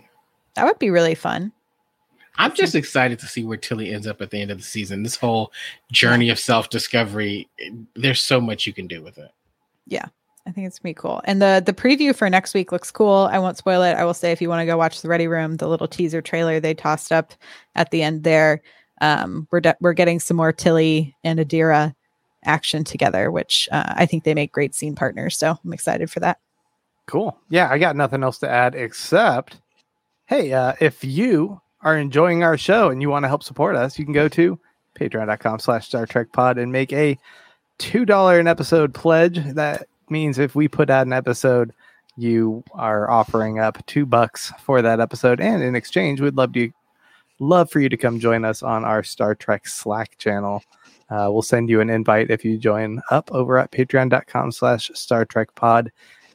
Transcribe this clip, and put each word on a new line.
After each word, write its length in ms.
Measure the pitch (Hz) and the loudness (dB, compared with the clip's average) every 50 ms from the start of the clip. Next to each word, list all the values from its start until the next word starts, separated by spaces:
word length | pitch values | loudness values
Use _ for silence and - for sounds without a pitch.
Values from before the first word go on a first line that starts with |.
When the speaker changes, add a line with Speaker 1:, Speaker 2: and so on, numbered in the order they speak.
| _ _ _ _ _ _ _ _ _ _ _ | _ _ _ _ _ _ _ _ _ _ _
Speaker 1:
That 100 | 220 226 | 0 0
would 140 | 302 440 - | 0 0 0
be 120 | 294 208 | 0 0
really 240 | 180 175 170 165 165 | 2 2 2 2 0
fun. 380 | - - 170 170 165 175 214 - _ _ _ _ _ _ _ _ _ _ _ _ _ _ _ _ | -2 -4 -6 -6 -6 -6 -10 -12 _ _ _ _ _ _ _ _ _ _ _ _ _ _ _ _
Speaker 2:
I'm 140 | - 185 269 | -2 0 0
Speaker 1:
That's 100 | - - | 0 0
Speaker 2:
just 140 | 381 320 160 | 0 0 0
Speaker 1:
a 40 | 165 | -2
Speaker 2:
excited 400 | 147 - - 139 127 127 120 113 | -2 -2 0 0 0 0 0 -4
to 60 | - | -10
see 180 | - - 127 113 | -10 -10 -8 -8
where 120 | 113 110 | -6 -8
Tilly 360 | - - - 127 107 110 90 107 | -8 -8 -8 -8 -6 -6 -8 -8
ends 140 | 104 92 | -8 -8
up 140 | 107 101 - | -10 -10 -10
at 100 | 101 98 | -10 -10
the 100 | - 104 | -8 -8
end 100 | 101 101 | -8 -8
of 80 | 101 95 | -10 -12
the 60 | - | -14
season. 380 | - - 107 104 95 101 98 107 | -12 -10 -10 -10 -8 -8 -8 -8
This 120 | 117 - | -8 -6
whole 360 | - - 120 113 113 113 - - - - - - - _ - 120 | -4 -2 -2 0 -2 -2 -4 -8 -14 -16 -16 -16 -18 _ -4 -2
journey 340 | - 123 120 120 120 120 | 0 2 4 4 4 2
Speaker 1:
Yeah. 60 | 117 117 | 2 0
Speaker 2:
of 60 | - | 0
self-discovery, 1080 | - - 123 113 104 - - 113 - - - 120 113 104 101 107 107 101 101 101 - - _ - | 0 0 0 0 0 -2 -6 -8 -6 -2 0 0 0 -2 -2 -4 -4 -4 -6 -8 -10 -14 _ -16
it, 160 | - - 107 117 110 - _ | -16 -14 -14 -16 -20 -20 _
there's 260 | 117 117 139 127 - | -4 -2 -2 -2 -2
so 200 | - - 135 127 | 0 0 2 0
much 260 | 120 113 107 104 - | 0 0 -4 -4 -6
you 60 | 110 98 | -8 -8
can 140 | - 95 87 | -10 -12 -12
do 140 | 85 82 78 | -14 -16 -16
with 160 | 78 - - | -18 -20 -20
it. 120 | 73 - _ _ _ _ _ _ _ _ _ _ _ | -20 -20 _ _ _ _ _ _ _ _ _ _ _
Speaker 1:
Yeah, 200 | - - - - - - _ _ _ _ _ _ | -10 -10 -10 -10 -12 -16 _ _ _ _ _ _
I 40 | - | -14
think 160 | 175 202 190 | -12 -10 -10
it's 120 | 185 - - | -12 -12 -12
gonna 120 | - 180 | -12 -12
be 40 | 156 | -10
cool. 260 | - - - 58 - - | -8 -8 -8 -8 -6 -4
And 160 | - 196 196 | -2 2 4
the, 220 | 196 196 190 190 185 | 4 4 4 4 2
the 80 | 208 196 | 0 0
preview 420 | - - 247 285 277 302 277 262 | 2 2 2 4 4 4 2 0
for 140 | - 220 196 | 2 0 2
next 240 | 185 185 190 - - | 2 0 0 0 -2
week 180 | 196 180 - - | -4 -2 -2 -4
looks 180 | 175 - - | -6 -6 -6
cool. 380 | - - 214 208 196 196 196 185 | -2 2 4 4 6 4 4 4
I 80 | - 190 | 2 0
won't 180 | 185 185 175 - | 0 -2 -4 -4
spoil 240 | - 190 185 180 180 | -2 0 2 4 4
it. 120 | 180 165 | 2 2
I 100 | - 170 | 2 0
will 100 | 170 175 | -2 -2
say, 180 | - - 170 165 | -2 0 -2 0
if 80 | 165 | 0
you 80 | 175 170 | -2 -2
wanna 180 | 170 165 165 | -2 -2 0
go 100 | 165 170 | 0 2
watch 260 | 165 165 165 - - - | 2 2 0 0 -4 -4
the 60 | 160 | -2
Ready 200 | 170 170 170 165 | 0 0 0 0
Room, 280 | 165 165 160 156 160 156 | -2 -2 -2 -4 -4 -4
the 100 | 156 160 | -4 -2
little 180 | 165 165 - 160 | -2 -2 -4 -4
teaser 320 | - - 175 160 160 165 156 | -4 -4 -4 -2 -2 -6 -6
trailer 360 | - - 165 165 165 160 160 | -4 -2 -2 0 0 0 0
they 160 | 156 156 160 | -2 -2 -4
tossed 380 | 160 - 156 151 156 - - 165 | -2 -2 -2 -2 -2 -2 0 0
up 200 | 160 160 - - _ _ - - - _ _ - | 0 0 -2 -8 _ _ -20 -20 -20 _ _ -2
at 140 | 175 170 - - | -2 -2 0 0
the 100 | 165 156 | 0 0
end 220 | 151 160 156 151 | 0 -2 -2 0
there, 360 | 165 160 156 156 156 151 156 - _ _ _ _ _ _ - | 2 4 4 4 4 2 0 -4 _ _ _ _ _ _ -2
um, 460 | - 151 147 - - 92 - - 160 - - | 0 2 2 0 -2 -4 -6 -8 -6 -2 0
we're 80 | 175 | 2
de-, 160 | 165 170 160 - | 2 2 2 2
we're 120 | - 175 170 | 2 2 2
getting 260 | 175 175 170 170 170 | 4 2 2 2 0
some 180 | - - 180 | -2 -2 0
more 160 | 165 160 160 160 | 2 2 2 0
Tilly 640 | - - 180 165 165 160 160 156 156 160 143 - _ - | 2 2 4 4 4 4 4 2 2 0 -2 -6 _ -4
and 160 | 165 165 160 | -2 0 0
Adira 560 | 160 143 165 160 160 160 156 147 151 151 139 _ _ _ _ _ _ _ _ _ - | 0 0 0 2 4 4 4 4 2 0 -4 _ _ _ _ _ _ _ _ _ -2
action 400 | 143 151 156 - - - 156 156 | 0 0 0 0 -2 -4 -4 -4
together, 460 | - - - - - - 92 101 - | -6 -2 0 0 0 2 0 0 0
which, 380 | 170 170 - - - - - - - | -2 -4 -2 -2 -2 -2 -2 -2 -4
uh, 220 | 147 - - - | -4 -4 -2 0
I 100 | - 175 | 0 0
think 180 | 160 - 160 - | 0 0 -2 -2
they 100 | 156 156 | 0 0
make 180 | 151 147 143 - | 0 -2 -2 -2
great 220 | - 147 - - | -2 -4 -2 -4
scene 200 | - - 151 147 | -6 -8 -8 -6
partners. 420 | - 139 131 - - - - - | -4 -4 -4 -4 -6 -6 -6 -4
So 220 | - 151 156 165 - - | -2 -2 -2 -2 -4 -6
I'm 80 | 175 170 | -10 -12
excited 380 | - - - - - 165 165 | -8 -4 -4 -4 -4 -4 -6
for 100 | - 170 | -6 -2
that. 180 | 175 175 175 - _ _ _ _ _ _ _ _ _ _ _ _ _ | -2 -2 -2 -4 _ _ _ _ _ _ _ _ _ _ _ _ _
Speaker 3:
Cool. 320 | - - 147 214 220 - _ _ - | -6 -4 -4 -4 -4 -6 _ _ -2
Yeah, 200 | 160 170 180 131 | 2 2 2 2
I 80 | 131 151 | 2 2
got 180 | 170 175 147 | 2 2 2
nothing 260 | 143 147 127 135 135 135 | 0 -2 -2 -2 -2 -2
else 160 | 131 127 - | -4 -4 -4
to 120 | - 135 | -4 -2
add 240 | 120 123 123 123 123 | 2 2 2 2 0
except, 840 | 139 123 113 - - - - - 180 226 214 127 123 - - - - _ _ _ _ _ _ _ _ _ _ _ _ _ | -2 -8 -8 -10 -12 -4 0 2 4 4 4 2 0 -4 -8 -12 -20 _ _ _ _ _ _ _ _ _ _ _ _ _
hey, 260 | - - 294 202 139 131 | -2 -2 0 0 0 0
uh, 200 | 131 127 127 131 - | 0 0 0 0 2
if 240 | 160 151 - - - | 0 0 0 -2 -8
you 560 | 135 131 156 226 254 214 151 156 202 202 180 _ _ _ _ - | -4 -2 0 2 2 2 2 2 -2 -6 -10 _ _ _ _ 0
are 160 | 156 160 156 | 0 2 2
enjoying 440 | 147 139 127 143 160 180 170 170 175 | 0 0 2 4 4 4 4 4 2
our 140 | 165 160 | 2 2
show 320 | 143 - - 190 233 220 170 | 2 2 2 4 4 4 2
and 140 | 131 131 139 | 2 0 -2
you 80 | 147 | -2
wanna 180 | 143 143 143 131 | 0 0 0 0
help 140 | 139 147 - | -2 -2 -4
support 340 | - 131 - 147 190 190 | -8 -4 -2 0 0 0
us, 220 | 131 120 135 - - | 0 -2 -2 -4 -6
you 60 | 151 | -6
can 100 | 143 147 | -2 2
go 140 | 143 151 156 | 2 2 2
to 300 | - - 170 180 185 165 _ _ _ _ _ _ - - | 2 2 2 2 2 -2 _ _ _ _ _ _ -10 -8
patreon 280 | 156 101 - 113 110 | -6 -4 -4 -4 -2
dot 140 | 107 107 107 | -2 -2 -2
com 180 | - 113 110 110 | -2 -4 -4 -2
slash 280 | - - 120 113 107 | 0 0 0 0 -2
Star 200 | - - 123 117 | -4 -4 -4 -4
Trek 260 | - - 123 117 - - | -2 -2 -2 -2 -2 0
Pod 240 | - 127 127 123 | 2 2 2 2
and 160 | 123 120 123 127 | 0 -2 -2 -2
make 200 | 131 135 131 135 | -2 -2 0 0
a 260 | 139 151 147 135 131 _ - - - - _ _ _ _ _ _ - | 0 2 2 0 -2 _ -16 -20 -20 -20 _ _ _ _ _ _ -12
two 260 | - - - 220 247 | -6 -2 -2 0 2
dollar 340 | 202 208 196 190 185 180 170 | 4 4 6 6 6 6 6
an 80 | 170 | 4
episode 480 | 170 165 - 151 - - 165 151 143 - | 4 2 0 0 0 2 2 2 0 -2
pledge. 500 | - - 165 165 160 170 175 170 175 147 143 135 | -2 0 2 4 4 4 2 2 -2 -4 -4 -4
That 320 | 156 151 147 147 - - - _ _ _ - | -4 -4 -4 -4 -6 -10 -14 _ _ _ -8
means 300 | 156 156 156 151 135 127 | -6 -4 -4 -2 0 0
if 160 | 147 135 - | -2 0 2
we 140 | 143 151 147 | 0 0 2
put 200 | - - 156 139 | 2 0 2 4
out 180 | 139 135 131 | 4 2 2
an 60 | 127 127 | 2 -2
episode, 600 | 131 127 127 120 - - 135 123 123 120 117 - _ _ _ _ _ _ _ _ | -2 -2 -2 -2 0 2 2 4 4 2 0 -4 _ _ _ _ _ _ _ _
you 460 | - 117 117 117 113 113 110 110 117 127 - - | -6 -2 0 2 2 2 0 -2 -4 -10 -14 -10
are 380 | - 117 110 107 104 104 104 | -6 -2 -2 0 0 0 2
offering 480 | 120 117 110 - - 113 110 110 110 110 | 2 2 2 2 0 -2 -2 -2 -2 -2
up 260 | 110 110 - - - | -2 -2 -2 -4 -10
two 200 | - - 147 147 | -6 -2 -2 0
bucks 460 | 131 120 117 117 107 - - - - - - - | 2 4 2 2 2 -2 -8 -14 -14 -14 -10 -2
for 180 | - 139 127 | 0 2 4
that 200 | 117 117 113 113 | 4 4 2 2
episode. 400 | 117 113 - 113 - 127 123 120 | 0 -2 -2 0 2 2 2 2
And 220 | 175 214 226 185 139 | 2 0 0 0 0
in 120 | 127 123 | -2 -2
exchange, 460 | 120 - - - 180 190 151 139 135 | -4 -6 -4 -2 -2 0 0 -2 -2
we'd 160 | 139 143 135 | -2 0 0
love 160 | 135 131 120 123 | 0 0 0 0
to, 180 | 120 120 113 - _ _ _ _ _ _ _ _ _ _ _ _ - | -2 -4 -4 -6 _ _ _ _ _ _ _ _ _ _ _ _ -4
love 280 | 135 143 180 180 170 - | 0 2 4 4 4 2
for 120 | - - | 2 0
you 80 | 139 135 | 0 0
to 80 | 131 | 0
come 240 | 113 - 123 117 117 | 0 -2 -2 -2 0
join 240 | 113 117 117 113 113 | 0 0 0 2 0
us 180 | 110 110 - - | -2 -4 -4 -4
on 220 | 127 113 110 113 | -4 -4 -2 -2
our 180 | 113 110 107 104 | -2 -2 -2 -4
Star 320 | - - - 117 104 107 | -4 -4 -2 -2 -2 -2
Trek 320 | - - - 107 98 - | -2 -4 -4 -4 -4 -6
Slack 500 | - - - - 110 104 110 113 - _ - | -8 -14 -10 -6 -6 -6 -6 -6 -8 _ -8
channel. 440 | - 110 104 101 101 101 101 104 - _ _ _ _ _ _ _ _ - | -4 -4 -4 -2 -4 -6 -6 -8 -10 _ _ _ _ _ _ _ _ -8
Uh, 180 | 107 104 104 101 | -6 -2 -2 0
we'll 120 | 104 113 113 | 0 -2 0
send 260 | - - 120 117 117 | 2 0 0 2 2
you 120 | 117 107 | 2 2
an 100 | 107 113 | 2 2
invite 400 | 113 113 113 113 110 110 113 - | 0 0 2 2 2 2 2 0
if 140 | 113 113 - | -2 -2 -2
you 120 | 113 110 | -2 -2
join 460 | 110 113 113 104 107 110 107 107 123 - - | 0 0 0 0 0 -2 -4 -6 -8 -4 0
up 200 | 131 143 156 - - | 0 0 0 -2 -4
over 260 | 135 127 123 127 127 | -4 0 2 2 2
at 140 | - - - | 2 0 -2
patreon 360 | - 131 131 - 135 131 131 | -2 -2 0 2 0 2 2
dot 200 | 123 127 - - | 0 0 -2 -4
com 240 | - 127 - - 117 | -4 -4 -4 -4 -4
slash 380 | - - 123 120 113 - - - | -2 0 0 0 0 -2 -8 -12
Star 300 | - - - 123 117 113 | -12 -6 -2 0 0 0
Trek 300 | - - 113 113 - _ | 0 -2 -4 -4 -4 _
Pod, 340 | - - 117 117 117 117 117 - _ _ _ _ _ _ _ | -2 2 4 4 4 2 0 -6 _ _ _ _ _ _ _